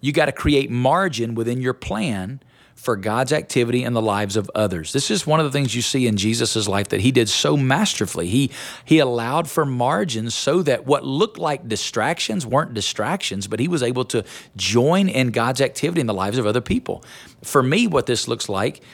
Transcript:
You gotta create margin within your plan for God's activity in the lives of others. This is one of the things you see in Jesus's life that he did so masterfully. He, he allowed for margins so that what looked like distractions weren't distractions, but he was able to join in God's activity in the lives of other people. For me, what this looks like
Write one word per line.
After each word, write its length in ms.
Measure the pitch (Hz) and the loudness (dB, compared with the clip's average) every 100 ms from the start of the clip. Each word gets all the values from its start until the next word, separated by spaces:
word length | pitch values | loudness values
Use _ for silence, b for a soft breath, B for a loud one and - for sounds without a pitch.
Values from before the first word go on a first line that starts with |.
You 120 | 139 | 0
gotta 200 | 147 147 | 2 0
create 380 | - 151 147 139 | 2 2 2 2
margin 640 | 120 123 165 190 127 117 | 2 2 2 0 -2 -4
within 260 | 113 113 123 | -2 -2 -2
your 140 | 127 | -2
plan 680 | 127 - 202 196 104 92 135 b b b - | -4 -4 -4 -2 -4 -6 -10 b b b -10
for 200 | - 107 | -4 -2
God's 340 | 98 110 127 | 0 0 0
activity 520 | 151 156 - 120 120 | 0 0 0 2 0
in 80 | 123 | 0
the 80 | 120 | 0
lives 360 | 110 101 104 104 | 2 0 0 -2
of 140 | 98 | -2
others. 400 | - 107 87 78 | 0 0 -2 -4
This 160 | 135 - | -4 -2
is 160 | 208 151 | -2 2
one 120 | 156 | 2
of 60 | |
the 60 | 151 | 2
things 240 | 139 135 | 0 0
you 80 | 110 | -2
see 240 | 117 135 120 | -2 0 2
in 100 | 104 | 2
Jesus's 500 | 101 117 117 113 101 | 0 0 0 0 0
life 220 | 98 104 | -2 0
that 140 | 101 | 2
he 80 | 107 | 4
did 180 | 127 110 | 4 2
so 260 | - 147 | 2 2
masterfully. 720 | 151 131 139 208 - 98 - 87 | 2 2 2 2 0 -4 -2 0
He, 220 | 113 139 B B B - | 0 0 B B B 2
he 140 | 160 | 4
allowed 500 | 135 120 117 147 165 | 4 2 0 -2 -2
for 160 | - 143 | -2 0
margins 680 | 127 123 170 202 110 113 | 0 0 0 0 -2 -4
so 280 | - - 165 | -4 0 2
that 240 | 160 123 127 | 2 0 2
what 180 | 139 | 0
looked 320 | 135 135 170 - | 0 -2 -2 -2
like 320 | 165 143 117 | -4 -4 -4
distractions 800 | 107 - - 113 170 - 196 123 | -6 -4 -2 -2 -2 -4 -4 0
weren't 260 | 127 160 | 0 0
distractions, 760 | 110 98 - 107 185 - 98 98 | -4 -4 -2 -2 -2 -4 -6 -6
but 120 | 107 | -2
he 80 | 151 | -2
was 140 | 170 | 0
able 240 | 123 127 123 | 0 -2 -2
to 180 | 120 - B B - | -2 -4 B B -8
join 540 | - 113 131 180 196 | 0 4 4 4 4
in 200 | 131 127 | 2 0
God's 300 | 113 117 131 | 2 0 2
activity 400 | 135 - 151 175 | 0 0 -2 0
in 60 | 120 | 0
the 80 | |
lives 240 | 98 98 117 | 0 -2 0
of 80 | 104 | 0
other 160 | 117 | 0
people. 420 | 113 247 - - B B B B | 0 -4 -2 -10 B B B B
For 200 | - 143 | 0 2
me, 240 | 131 165 240 | 4 2 2
what 200 | 143 117 | 2 0
this 200 | 117 - | -2 -2
looks 220 | 117 - | -6 -4
like 320 | 98 110 - B | -2 -2 -4 B